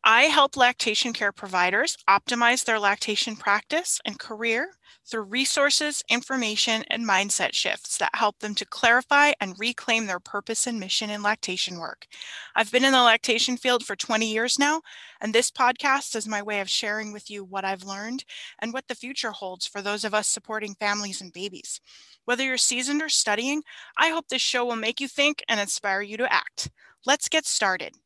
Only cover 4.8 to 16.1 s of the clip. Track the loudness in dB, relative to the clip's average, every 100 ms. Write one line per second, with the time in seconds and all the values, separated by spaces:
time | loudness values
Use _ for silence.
4.8 | _ -20 -10 -8 -4 -2 0 2 2 2
5.8 | 0 -4 -2 -2 0 -2 -2 0 0 0
6.8 | -2 -4 2 0 2 0 0 -2 -4 -4
7.8 | -6 -4 -2 0 0 0 -6 -6 -6 0
8.8 | 4 4 4 4 4 2 -4 -4 -4 -4
9.8 | 0 0 0 -6 -4 -8 -4 -4 -2 -4
10.8 | -2 -2 -2 -2 0 0 -4 -4 -4 -6
11.8 | -10 -12 -18 -18 -16 -14 -4 0 2 4
12.8 | 6 8 6 6 2 0 0 0 0 0
13.8 | 0 -8 -2 0 0 -2 0 2 2 2
14.8 | -4 -20 -20 -10 0 2 0 2 0 2
15.8 | 0 0 0